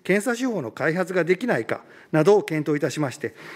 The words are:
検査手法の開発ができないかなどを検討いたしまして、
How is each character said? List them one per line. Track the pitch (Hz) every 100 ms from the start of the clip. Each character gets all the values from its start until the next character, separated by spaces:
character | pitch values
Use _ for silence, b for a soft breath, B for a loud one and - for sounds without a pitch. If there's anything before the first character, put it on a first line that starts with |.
検 | - 202
査 | 247 233
手 | 262
法 | 202
の | 117
開 | - 147
発 | 170 180
が | 180
で | 165 180
き | 240
な | 139
い |
か | - 117 - B B
な | 160
ど | 165 208
を |
検 | - 156 151
討 | 147
い |
た | 147
し | 151
ま | 139
し | -
て、 | 113 - B